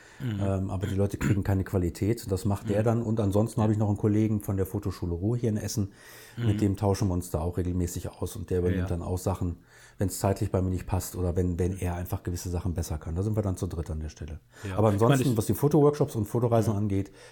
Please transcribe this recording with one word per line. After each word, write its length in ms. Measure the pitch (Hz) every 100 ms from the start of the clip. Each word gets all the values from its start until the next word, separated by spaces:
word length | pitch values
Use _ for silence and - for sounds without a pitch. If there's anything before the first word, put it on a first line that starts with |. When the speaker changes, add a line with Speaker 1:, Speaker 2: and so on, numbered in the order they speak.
| - -
Speaker 1:
Mhm. 220 | 127 101
Speaker 2:
Ähm, 280 | 98 98 95
aber 160 | 95 95
die 80 |
Leute 240 | 95 101 -
kriegen 260 | - 98
keine 200 | 92 95
Qualität. 580 | 95 98 85 - 98 113
Und 100 | -
das 140 | 95 101
macht 240 | 101 110
der 100 | 101
Speaker 1:
Mhm. 40 |
Speaker 2:
dann. 180 | 113 113
Und 180 | 110 110
ansonsten 400 | 101 101 110 -
habe 140 | 110
ich 40 | 107
noch 100 | 104
einen 100 | 101
Kollegen 420 | 107 104 110 107
von 160 | - 98
der 80 |
Fotoschule 480 | 92 104 98 - 90
Ruhr 240 | 85 101 120
hier 140 | 117
in 80 | 107
Essen. 340 | 107 - 98 - - - - -
Speaker 1:
Mhm. 80 | 117
Speaker 2:
Mit 160 | 104
dem 160 | 104 95
tauschen 300 | 104 98 101
wir 40 |
uns 140 | 90 -
da 120 | 90
auch 180 | 90 92
regelmäßig 500 | 90 90 85 92 87
aus. 280 | - 92 95
Und 120 | 90
der 120 | 90
übernimmt 200 | 87 90
Speaker 1:
Ja. 20 | 90
Speaker 2:
dann 160 | 85
auch 160 | 90 90
Sachen, 380 | - 90 90 80 - - - -
wenn's 200 | 95 -
zeitlich 320 | 101 98 101
bei 120 | 98
mir 80 | 92
nicht 160 | 90 -
passt 280 | 92 -
oder 220 | 92 90 85
wenn, 220 | 90 87
wenn 180 | 90 95
er 160 | 90 87
einfach 260 | 90 95
gewisse 260 | - 90 90
Sachen 240 | 87 92
besser 240 | 82 85 78
kann. 200 | - 82
Da 60 |
sind 140 | 104 107
wir 60 |
dann 160 | 98 90
zu 80 | 92
dritt 240 | 85 80
an 100 | 78
der 80 | 76
Stelle. 320 | - 78 76 _ - 101
Speaker 1:
Ja. 120 | 95
Speaker 2:
Aber 160 | 107
Speaker 1:
Ich 40 | 98
meine, 140 | 117
Speaker 2:
ansonsten, 160 | 139 127
Speaker 1:
das 40 | 110
Speaker 2:
was 100 | 107
die 80 |
Fotoworkshops 600 | 104 143 156 143 147 135 117
und 80 |
Fotoreisen 480 | 101 120 120 113 107
Speaker 1:
Ja. 60 | 101
Speaker 2:
angeht, 340 | 104 98 98 - -